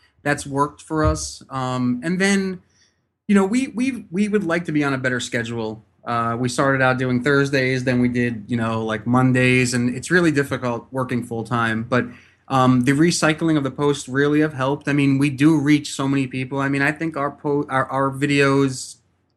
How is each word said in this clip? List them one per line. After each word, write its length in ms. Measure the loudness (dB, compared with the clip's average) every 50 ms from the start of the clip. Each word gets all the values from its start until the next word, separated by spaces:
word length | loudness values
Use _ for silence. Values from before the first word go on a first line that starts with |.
| _ _ _ _ -4
that's 200 | -2 -2 -2 -4
worked 380 | -4 -2 0 0 -2 -2 -8 -12
for 220 | -6 -2 0 2
us. 360 | 2 0 0 -4 -10 -12 -16 -16 -10
Um, 520 | -8 -6 -4 -2 -2 -2 0 -2 -2 -2 -2
and 180 | -4 -2 0
then, 400 | 2 2 2 0 0 -4 -6 -10 -14 _ _ _ _ _ _ _ _ _ _ _ _ 2
you 80 | 4
know, 80 | 4 4
we, 220 | 4 2 0 -2 -2
we, 380 | -4 -4 -4 -2 -4 -6 -10 -8
we 160 | -4 -2 -2
would 160 | 0 0 -2 0
like 220 | -2 -2 -2 -4
to 80 | -2 -2
be 100 | -2 0
on 100 | 0 -2
a 40 | -2
better 220 | -2 -2 -2 -4
schedule. 640 | -4 -4 -4 -6 -4 -4 -6 -6 -6 -6 -8 -10 -14 _ _ _ -10
Uh, 320 | -6 -4 -2 -2 -2 -2 -2
we 80 | -2 -2
started 340 | 0 0 2 2 2 4 2
out 160 | 2 2 2
doing 240 | 0 0 0 0 2
Thursdays, 600 | 2 2 2 2 2 2 2 2 2 0 0 0
then 160 | 0 2 2
we 80 | 2 2
did, 360 | 2 0 0 0 -2 -4 -6 -4
you 80 | -2
know, 280 | -2 0 -2 -2 -2 -2
like, 220 | -2 -4 -4 -2
Mondays, 680 | 0 2 4 4 4 4 4 4 4 4 4 2 2 0
and 200 | 0 0 -2 -2
it's 160 | -4 -4 0
really 220 | 2 2 4 4 2
difficult 560 | 2 0 -2 -4 -4 -4 -4 -6 -6 -8 -8
working 320 | -6 -6 -4 -4 -4 -4 -4
full 220 | -6 -6 -8 -4
time. 400 | -4 -2 -2 0 0 -2 -2 -2
But, 220 | 0 0 0 0 -2 -6 -16 -20 _ _ _ _ -2
um, 320 | 0 4 4 4 4 4
the 120 | 4 2 4
recycling 640 | 4 4 4 4 2 2 0 2 2 0 0 2
of 60 | 0 0
the 80 | -2
posts 380 | -4 -2 0 0 0 -2 -4 -4
really 320 | -2 0 2 2 2 2
have 140 | 2 0 -2
helped. 340 | -2 -2 -2 -2 -2 -2 -2
I 40 | 0
mean, 260 | 2 2 4 4 2
we 120 | 2 0
do 260 | 0 2 4 4 4
reach 360 | 4 4 2 2 2 0 -4 -6
so 160 | -4 -2 0
many 180 | 0 0 -2
people. 320 | -2 -4 -8 -8 -6 -4 -4
I 100 | -2 -2
mean, 140 | 0 0 0
I 80 | 0
think 260 | 0 -2 -6 -6 -6
our 140 | -4 -6 -6
po-, 360 | -6 -6 -4 -2 -2 -2 -2 -2
our, 180 | -2 -2 -2
our 240 | -2 -2 -2 -2 -2
videos 840 | -2 -2 -2 0 2 2 4 4 4 2 2 0 -2 -6 -10 -14 -16 -20 _ _ _ _ _ _ _